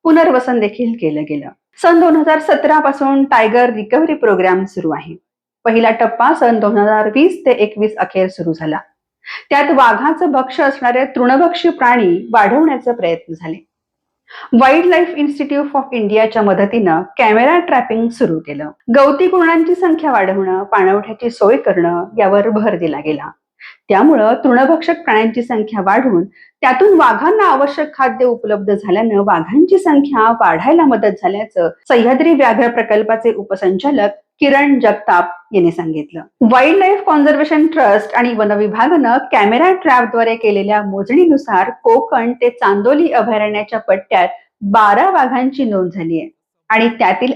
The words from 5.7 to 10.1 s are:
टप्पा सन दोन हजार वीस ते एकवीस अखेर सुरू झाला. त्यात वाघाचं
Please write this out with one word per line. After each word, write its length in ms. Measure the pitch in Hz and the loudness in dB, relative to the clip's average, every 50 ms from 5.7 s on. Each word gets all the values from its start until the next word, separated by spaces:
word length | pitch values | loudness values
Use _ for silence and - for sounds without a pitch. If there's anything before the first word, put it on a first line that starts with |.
| 226 226 226 220 | 0 2 2 2
टप्पा 440 | 226 226 233 226 226 - 240 277 330 | 0 0 -2 -2 0 0 0 0 2
सन 260 | - 254 240 233 214 | 2 2 0 2 2
दोन 180 | 208 208 233 202 | 0 0 0 2
हजार 320 | 202 214 214 214 214 214 208 | 2 2 2 0 0 0 0
वीस 300 | 262 311 381 - - - | 2 2 2 0 0 0
ते 60 | 262 | 0
एकवीस 440 | 240 - 214 214 - 208 214 214 214 - | 0 2 0 -4 -2 -4 -4 -4 -2 -4
अखेर 300 | 190 - - 190 185 190 | -8 -6 -2 -2 -2 -2
सुरू 260 | - - 160 165 160 | -4 -6 -6 -6 -6
झाला. 240 | - 160 151 151 151 - _ _ _ _ _ _ _ _ - - - - - | -6 -6 -6 -6 -8 -10 _ _ _ _ _ _ _ _ -18 -18 -16 -6 -2
त्यात 220 | 285 277 285 285 | 0 0 2 2
वाघाचं 600 | - 269 254 233 214 202 262 311 | 2 4 4 4 2 0 0 -2